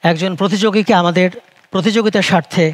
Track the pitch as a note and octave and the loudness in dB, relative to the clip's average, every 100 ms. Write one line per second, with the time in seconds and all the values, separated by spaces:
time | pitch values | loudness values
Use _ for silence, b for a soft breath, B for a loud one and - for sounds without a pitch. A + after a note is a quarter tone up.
0 | E3+ E3 F#3 F3 G3 G3 G#3+ G#3 G3 G3+ | 0 -2 -4 -2 -2 0 0 0 2 2
1 | F3 E3+ F#3 F3 - _ _ F#3+ F3+ A3 | 2 2 0 -2 -20 _ _ -4 0 0
2 | G#3+ G#3 F#3 F#3 D#3 - D#3+ | 0 0 0 0 0 0 0